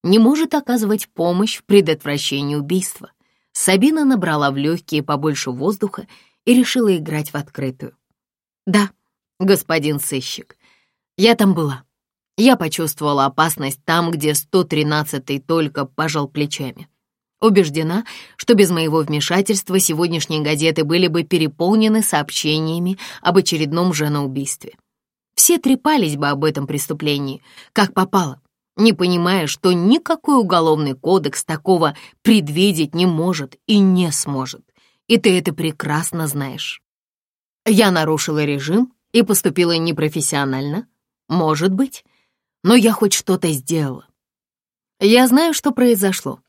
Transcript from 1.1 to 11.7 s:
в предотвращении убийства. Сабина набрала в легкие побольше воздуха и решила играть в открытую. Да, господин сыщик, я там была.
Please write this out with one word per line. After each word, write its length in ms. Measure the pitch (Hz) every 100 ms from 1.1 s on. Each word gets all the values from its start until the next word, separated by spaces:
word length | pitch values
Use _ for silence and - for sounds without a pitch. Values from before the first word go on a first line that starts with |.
| - 170 180 214 -
в 60 |
предотвращении 920 | _ 202 160 156 147 143 - 139 143 147
убийства. 560 | 143 185 185 - - _ _ _ _
Сабина 520 | - - 190 262 311 277
набрала 460 | 247 175 151 143
в 60 | 139
легкие 440 | 147 175 - 151
побольше 480 | 143 143 156 139 135
воздуха 560 | 123 156 202 202 - - - _ _ -
и 80 |
решила 420 | 247 247 254 220 175
играть 360 | 156 151 151
в 40 | 147
открытую. 580 | 147 - 135 131 - _ _ _ _ _ _ _ -
Да, 240 | 202 202 _ _ _ _ _
господин 600 | 190 196 - 160 147 143
сыщик, 580 | - 135 - - - _ _ _ _ _ _ -
я 160 | 214 233
там 200 | 202 170
была. 280 | 151